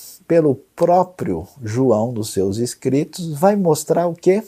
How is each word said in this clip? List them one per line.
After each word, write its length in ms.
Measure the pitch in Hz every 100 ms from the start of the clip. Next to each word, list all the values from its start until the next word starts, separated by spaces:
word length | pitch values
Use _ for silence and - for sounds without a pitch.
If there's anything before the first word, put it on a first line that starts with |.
| - - -
pelo 280 | 170 151 131 - -
próprio 720 | 170 175 180 - 120 85 98 -
João 480 | 110 113 131 107 117
nos 220 | 120 104
seus 240 | - 95 101
escritos, 840 | 123 - 135 131 156 - 165 143
vai 160 | 190 208
mostrar 500 | 175 147 - 165 175
o 80 |
quê? 300 | 165 175 196